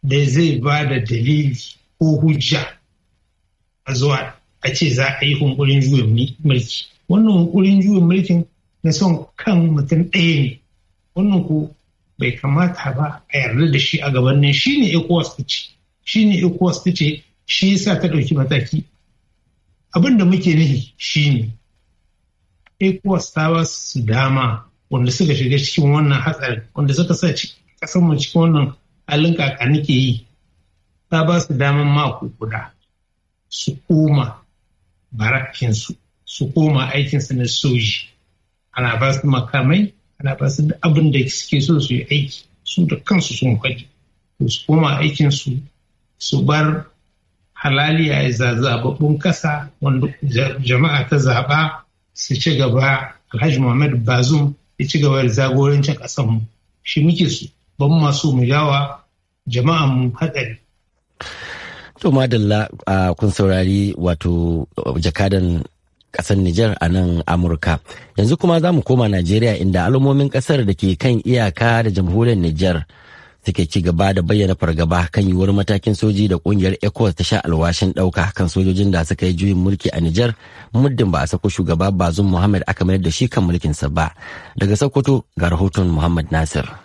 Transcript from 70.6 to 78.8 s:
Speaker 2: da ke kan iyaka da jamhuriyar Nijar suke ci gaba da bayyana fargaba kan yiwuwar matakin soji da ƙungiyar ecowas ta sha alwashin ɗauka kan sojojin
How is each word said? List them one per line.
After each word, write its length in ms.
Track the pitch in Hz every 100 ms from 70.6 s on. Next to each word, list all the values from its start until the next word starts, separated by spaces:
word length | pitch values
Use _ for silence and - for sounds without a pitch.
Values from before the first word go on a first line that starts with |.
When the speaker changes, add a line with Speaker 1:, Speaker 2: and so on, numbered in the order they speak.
| 104
Speaker 2:
da 80 |
ke 220 | 92 98 87
kan 240 | 131 117
iyaka 640 | - 123 110 - 117 117
da 60 | 113
jamhuriyar 460 | 92 90 95 120 107
Nijar 460 | 85 78 92 85 76 - - - - _ -
suke 200 | 90 82
ci 120 | 101
gaba 320 | 85 82 98
da 80 | 98
bayyana 340 | 85 104 95 92
fargaba 520 | 85 80 82 87 87
kan 120 | - 98
yiwuwar 240 | 90 95
matakin 420 | 101 98 101 - 104
soji 320 | 107 101 104
da 80 | 90
ƙungiyar 380 | 87 101 92 95
ecowas 340 | 104 - 110 82
ta 80 |
sha 160 | - 107
alwashin 480 | - 82 85 87 95
ɗauka 400 | - 92 92 90
kan 140 | - 92
sojojin 440 | 95 92 92